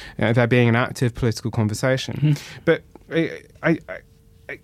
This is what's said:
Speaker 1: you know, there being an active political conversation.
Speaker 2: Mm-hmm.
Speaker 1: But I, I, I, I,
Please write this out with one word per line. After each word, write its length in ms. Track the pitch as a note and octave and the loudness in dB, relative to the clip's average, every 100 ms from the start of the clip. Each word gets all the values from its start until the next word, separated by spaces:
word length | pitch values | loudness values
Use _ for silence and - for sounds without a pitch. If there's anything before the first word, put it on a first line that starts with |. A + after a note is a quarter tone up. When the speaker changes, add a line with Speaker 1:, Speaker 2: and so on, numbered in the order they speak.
| - - | -16 -2
Speaker 1:
you 60 | |
know, 80 | A2 | 0
there 140 | A#2 A#2 | 2 4
being 220 | B2 A#2+ | 4 4
an 80 | A#2 | 4
active 380 | B2+ - B2 | 0 -2 -2
political 360 | - B2 G#2+ A2+ | 0 -2 -2 -4
conversation. 640 | A2 G#2+ G#2+ C3 C3 - A#2+ | -2 -2 0 -2 -2 -4 0
Speaker 2:
Mm-hmm. 440 | D3 D3 - - | 0 0 -4 -6
Speaker 1:
But 180 | - D#3+ - - - | 0 0 -2 -20 -6
I, 300 | D3+ E3 D#2+ - - | -4 -4 -6 -16 -4
I, 160 | D#3 E3 - | 0 0 -2
I, 100 | F#2 - _ _ - - | -16 -18 _ _ -20 -18
I, 100 | C#3 | -18